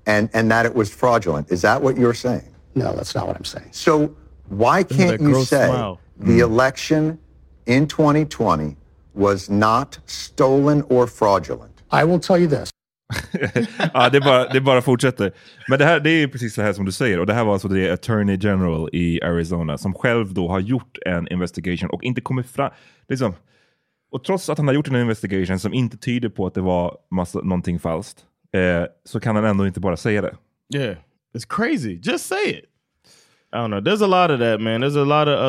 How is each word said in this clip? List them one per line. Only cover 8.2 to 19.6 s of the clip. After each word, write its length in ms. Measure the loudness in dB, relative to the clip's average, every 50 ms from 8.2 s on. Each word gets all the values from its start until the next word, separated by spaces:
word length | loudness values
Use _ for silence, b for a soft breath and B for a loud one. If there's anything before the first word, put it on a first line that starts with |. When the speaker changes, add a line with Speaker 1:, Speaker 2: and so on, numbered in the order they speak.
| 0
Speaker 1:
twenty 500 | -2 -4 -2 0 0 0 0 -2 -6 -8 -12 -20 _ _ _ _ _ -4
was 340 | 0 2 2 2 0 -2 -2
not 480 | 0 2 2 4 2 2 0 -4 -12 -20 -18
stolen 760 | -16 -14 -14 -14 -14 -2 2 2 4 4 4 4 4 2 2 2 2
or 160 | 2 2 2
fraudulent? 760 | 2 0 0 2 4 4 2 0 -4 -10 -10 -10 -20 -20 _ _ -2
Speaker 2:
I 140 | 0 2 2
will 160 | 2 2 0
tell 180 | 2 2 4 4
you 100 | 4 2
this. 220 | 0 -2 -4 -10 -14 _ _ _ _ _ _ -10
Speaker 4:
<laughs> 840 | -10 -10 -10 -8 -6 -6 -6 -2 -2 -2 -4 -4 -4 -4 -4 -2 2
Ja, 140 | 2 2 4
det 100 | 4 4
bara, 280 | 4 6 4 4 2 2
det 120 | 0 0
bara 220 | 2 4 2 2
fortsätter. 500 | 4 2 0 2 2 -2 0 0 -4 -4 B B B B B B B -2
Men 100 | 2 4
det 60 | 4
här, 160 | 4 4 2
det 100 | 2 2
är 80 | 2 2
ju 80 | 0 -2
precis 260 | -4 -8 -10 -8 -4
så 80 | -2
här 100 | -2 -2
som 120 | 0 -2 -4
du 80 | -6
säger. 280 | -4 -2 0 0 0 0
Och 60 | 0
det 80 | 0 0
här 100 | 0 0
var 80 | 0
alltså 160 | 0 -2 -2 -2
det 220 | 0 0 0 0
Attorney 480 | -2 -2 -2 -2 -2 0 0 0 0 0
General 480 | 0 0 0 0 0 0 -2 -2 -4 -4
i 300 | -2 -2 0 0 0 -2
Arizona 560 | -2 -2 -2 -2 -2 -2 -4 -4